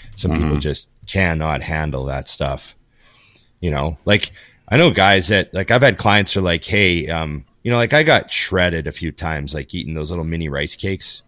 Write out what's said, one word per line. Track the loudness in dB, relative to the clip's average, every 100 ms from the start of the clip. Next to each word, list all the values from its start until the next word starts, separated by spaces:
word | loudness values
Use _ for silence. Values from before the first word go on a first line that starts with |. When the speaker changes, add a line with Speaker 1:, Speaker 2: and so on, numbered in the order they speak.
| -18 -6
Speaker 1:
Some | -2
people | 0 0
Speaker 2:
Mm-hmm. | 0
Speaker 1:
just | -2 -4 -8 _ -6
cannot | 0 0 0 -2 -2
handle | -4 -4 -2 -4 -4
that | -6 -4
stuff, | -4 -4 -4 -10 -16 _ _ _ _ -20 -20 _ _
you | -4
know? | -2 -2 -4
Like, | 0 0 0 -12 -20 _ -2
I | 4
know | 4
guys | 6 6 6 4
that, | 2 0
like, | -4 0
I've | 4
had | 4 4
clients | 2 4 4 0
are |
like, | 0 0
"Hey, | 0 2 4 2 -2
um," | -4 -4 -8 -12 _
you | -2
know, | 0
like, | 2
I | 2
got | 4 2 2
shredded | -4 0 2 2 0 -6
a |
few | -6 -8
times, | -6 -6 -4 -6
like, | -8 -8
eating | -10 -8
those | -6 -6
little | -4
mini | -4 -4 -4
rice | -4 -4
cakes | -4 -6 -4 -6 -8